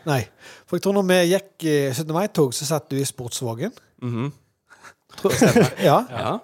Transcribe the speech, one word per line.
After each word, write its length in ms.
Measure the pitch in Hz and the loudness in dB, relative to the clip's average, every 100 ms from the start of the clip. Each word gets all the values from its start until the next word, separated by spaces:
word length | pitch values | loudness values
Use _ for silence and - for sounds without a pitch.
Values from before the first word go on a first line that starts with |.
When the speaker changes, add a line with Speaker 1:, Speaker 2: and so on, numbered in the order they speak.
| - | -4
Speaker 1:
Nei. 140 | 139 104 _ - - _ | -4 -4 _ -20 -20 _
For 100 | 175 | -4
jeg 40 | |
tror 120 | 190 | -2
når 120 | 202 185 | 0 2
vi 120 | 180 170 | 2 4
gikk 300 | 190 - _ 160 | 0 -2 _ 0
i 100 | 147 139 | 0 0
syttende 220 | 127 156 | -4 -4
mai-tog, 400 | 160 208 - 139 | -4 -2 0 0
så 100 | 120 | 0
satt 240 | 143 151 - | -4 -4 -4
du 80 | 139 | -4
i 80 | |
sportsvognen. 680 | 135 - 120 - 123 113 185 - _ _ | -4 -6 -10 -8 -8 -6 -8 -10 _ _
Speaker 2:
Mhm. 320 | 123 117 139 - _ _ _ _ - _ _ - | -8 -6 -6 -10 _ _ _ _ -20 _ _ -6
Speaker 1:
Tror, 160 | 196 - 220 240 | -2 4 4 6
<laughs> 220 | 185 - | 4 2
ja. 180 | 190 160 247 | 4 4 2
Speaker 2:
Ja. 220 | 113 107 208 | -6 -6 -6